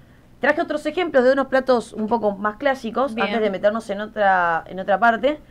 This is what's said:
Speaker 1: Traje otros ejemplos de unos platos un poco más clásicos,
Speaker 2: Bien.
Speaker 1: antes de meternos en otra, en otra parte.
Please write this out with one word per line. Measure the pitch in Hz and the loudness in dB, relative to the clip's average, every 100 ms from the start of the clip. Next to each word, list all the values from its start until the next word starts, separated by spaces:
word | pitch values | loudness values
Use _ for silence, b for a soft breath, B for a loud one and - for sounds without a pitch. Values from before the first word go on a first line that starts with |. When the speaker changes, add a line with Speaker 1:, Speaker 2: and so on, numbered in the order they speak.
| b b b b | b b b b
Speaker 1:
Traje | 262 302 | 0 0
otros | 339 294 302 | -2 -4 -4
ejemplos | 302 349 269 | -2 0 4
de | 247 | 4
unos | 277 269 | 4 2
platos | 262 262 240 - | 0 2 0 0
un | - 214 | -6 -2
poco | 233 208 196 | 0 -2 -2
más | 214 208 | -4 -2
clásicos, | 285 262 226 233 277 | -2 -2 -4 -2 -2
Speaker 2:
Bien. | 226 202 | -2 -2
Speaker 1:
antes | 220 | 0
de | 214 | -2
meternos | 190 202 226 220 | 0 0 0 -6
en | 196 | -8
otra, | 214 214 202 185 170 160 - | -6 0 2 2 2 -2 -4
en | 185 | -8
otra | 190 190 | -2 2
parte. | 233 226 262 302 - | 2 2 0 -2 -8